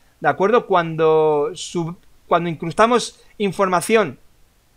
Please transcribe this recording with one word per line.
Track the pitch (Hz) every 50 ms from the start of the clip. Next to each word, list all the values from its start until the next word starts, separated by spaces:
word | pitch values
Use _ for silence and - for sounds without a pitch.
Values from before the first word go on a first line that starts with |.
| _ _ _ _
¿de | - 151
acuerdo? | 139 - 180 202 233 233 226
Cuando | - 185 175 165 165 160 156 160 156 156 156 156 156 151 147 147 165 185
sub-, | - - - - 175 165 160 180 - _ _ _ _ _
cuando | - 180 170 170 175
incrustamos | 160 139 180 170 156 - 214 233 247 226 226 - - _ _ _ _ -
información | 208 196 - - 196 185 185 170 - - 220 226 202 143 120 - _ - _ _ _ _ _ _ _ _ _